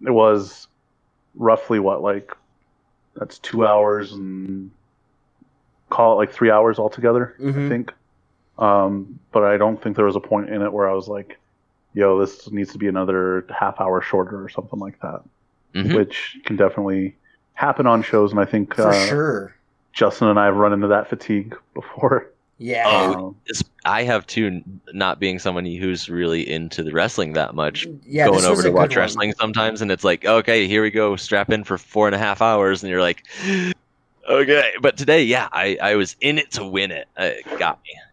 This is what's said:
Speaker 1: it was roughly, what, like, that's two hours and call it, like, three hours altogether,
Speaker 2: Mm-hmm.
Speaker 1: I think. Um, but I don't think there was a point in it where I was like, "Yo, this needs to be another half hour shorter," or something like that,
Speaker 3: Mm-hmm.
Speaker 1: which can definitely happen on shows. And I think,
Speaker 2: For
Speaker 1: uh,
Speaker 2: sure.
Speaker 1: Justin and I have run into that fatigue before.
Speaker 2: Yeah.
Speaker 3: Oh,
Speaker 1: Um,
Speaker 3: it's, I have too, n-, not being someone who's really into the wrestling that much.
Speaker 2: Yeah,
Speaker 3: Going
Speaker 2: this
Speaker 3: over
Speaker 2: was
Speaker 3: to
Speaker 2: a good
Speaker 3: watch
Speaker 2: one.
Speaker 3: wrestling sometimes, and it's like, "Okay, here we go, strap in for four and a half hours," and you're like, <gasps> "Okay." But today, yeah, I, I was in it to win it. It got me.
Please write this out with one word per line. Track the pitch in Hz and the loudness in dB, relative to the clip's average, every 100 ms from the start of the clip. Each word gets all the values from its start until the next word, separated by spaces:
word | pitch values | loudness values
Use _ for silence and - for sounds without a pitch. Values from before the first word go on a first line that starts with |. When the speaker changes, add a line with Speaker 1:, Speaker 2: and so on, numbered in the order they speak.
| 131 | 0
Speaker 1:
it | |
was | 117 110 107 98 - - _ _ _ _ _ _ - | 4 6 4 0 -12 -20 _ _ _ _ _ _ -2
roughly, | 113 110 - 110 | 2 2 2 0
what, | 95 90 | 0 0
like, | 95 101 - - _ _ _ _ _ _ _ - | -2 -4 -8 -20 _ _ _ _ _ _ _ -14
that's | 104 - | -14 -14
two | - 113 110 | -6 0 4
hours | 104 104 104 101 | 4 4 0 -4
and | 101 95 95 95 95 95 _ _ _ _ _ _ _ _ _ _ _ - | -12 -12 -10 -10 -10 -12 _ _ _ _ _ _ _ _ _ _ _ -6
call | - 117 | 2 4
it, | 107 | 4
like, | 107 | 0
three | - 113 | 2 4
hours | 107 113 110 | 6 4 2
altogether, | 107 - 120 120 123 - | -2 -2 0 0 -2 -6
Speaker 2:
Mm-hmm. | 139 139 143 | -6 -4 -2
Speaker 1:
I | |
think. | 120 - - _ _ _ _ _ - | -4 -6 -14 _ _ _ _ _ -2
Um, | 107 101 98 101 98 131 _ | 2 4 2 -2 -10 -18 _
but | 110 | 2
I | 101 104 | 2 4
don't | 107 110 | 2 0
think | 110 101 | -4 0
there | 104 | 2
was | 98 | 0
a | |
point | - 104 104 | -2 -4 -2
in | 107 | -4
it | 101 | -4
where | 104 98 | 0 0
I | |
was | 98 95 | -2 -4
like, | 104 98 - _ _ _ _ _ | -10 -12 -20 _ _ _ _ _
"Yo, | 101 98 95 | 2 4 4
this | 98 - - | 2 -4 -10
needs | 104 95 | -8 -6
to | - | -6
be | 104 | -4
another | 92 92 95 92 92 90 | -2 -2 0 0 -2 -4
half | - 98 - | -4 -4 -2
hour | 95 92 | -2 -2
shorter," | - 98 92 101 | -2 -2 -2 -8
or | 98 | -12
something | - 104 104 | -12 -12 -12
like | 98 - | -12 -14
that, | - - - _ _ _ _ | -14 -14 -16 _ _ _ _
Speaker 3:
Mm-hmm. | 90 98 151 | -6 0 0
Speaker 1:
which | 98 - - - - | 0 -4 -12 -12 -6
can | 104 | 0
definitely | 95 101 101 95 95 - _ _ _ | 0 0 -4 -2 -4 -8 _ _ _
happen | - 143 139 127 | -4 -2 2 2
on | 117 | 2
shows. | 107 110 104 | 2 2 2
And | 107 | 2
I | 98 | 0
think, | 110 101 - | -2 -2 0
Speaker 2:
For | 107 | 2
Speaker 1:
uh, | 101 98 | 4 2
Speaker 2:
sure. | 143 156 110 98 _ _ _ _ | 0 -2 -4 -8 _ _ _ _
Speaker 1:
Justin | - 104 - 113 | 0 0 2 2
and | 104 | 4
I | 101 | 4
have | 98 | 4
run | 104 | 2
into | 101 101 | 2 2
that | 101 - | 2 0
fatigue | 113 - 104 107 - _ - | -6 -4 -4 -4 -12 _ -18
before. | - - 135 131 - _ _ - | -16 -4 0 0 -4 _ _ -14
Speaker 2:
Yeah. | 120 117 110 | -6 0 2
Speaker 3:
Oh, | 104 95 95 95 | 4 2 -2 -8
Speaker 1:
Um, | 101 - | -14 -12
Speaker 3:
it's, | 113 - _ - | -8 -10 _ -2
I | 104 | -2
have | 123 113 92 | 0 -2 -2
too, | - 107 | -2 -2
n-, | 90 - 95 - | -4 -10 -18 -12
not | 95 92 - | -4 -2 -2
being | 95 92 | -4 -4
someone | 98 90 90 | -4 -4 -6
who's | 87 95 87 - | -4 -4 -4 -6
really | 85 85 82 76 | -2 -2 -2 -4
into | 80 82 - | -6 -8 -8
the | 80 | -4
wrestling | 78 104 - 82 | -2 -2 -2 -4
that | 78 69 71 | -2 -4 -2
much. | 76 - - 147 - | -4 -4 -10 -14 -8
Speaker 2:
Yeah, | 139 - | 0 4
Speaker 3:
Going | 95 | 4
Speaker 2:
this | 90 | 4
Speaker 3:
over | 90 | 2
Speaker 2:
was | |
Speaker 3:
to | 90 | 2
Speaker 2:
a | |
good | 87 | 2
Speaker 3:
watch | 87 | 2
Speaker 2:
one. | 98 | 2
Speaker 3:
wrestling | 90 - 104 101 | -2 -2 -4 -2
sometimes, | 110 107 110 110 | -4 -2 -2 -2
and | 107 | -4
it's | 92 | -2
like, | 101 87 - | 0 0 2
"Okay, | 113 107 113 95 | 2 4 2 2
here | 107 | 0
we | 107 | 0
go, | 107 107 98 | 0 0 -2
strap | - 101 101 | -2 -2 0
in | 110 | -2
for | 104 95 | -2 -8
four | - 107 107 | -4 0 2
and | 101 | 2
a | |
half | 107 98 | -2 0
hours," | 113 107 98 95 | 2 2 2 0
and | 95 | -2
you're | 90 | 0
like, | 87 87 - - 190 190 180 180 | 0 0 -8 -10 -4 -2 -4 -8
<gasps> | _ _ _ _ - | _ _ _ _ 0
"Okay." | 131 139 147 120 95 | 2 4 2 2 0
But | 139 - | 0 0
today, | 139 160 | 2 4
yeah, | 120 123 113 | 4 0 -2
I, | - 98 98 | -4 -2 0
I | 101 104 | 0 2
was | 95 - | 0 -2
in | 135 151 | -2 -2
it | 147 | -4
to | - 98 | -8 -6
win | 95 98 | -4 -4
it. | 73 - - | -6 -12 -6
It | 90 55 - - | -4 -4 -8 -4
got | 87 - | -4 -4
me. | - - - | -10 -20 -16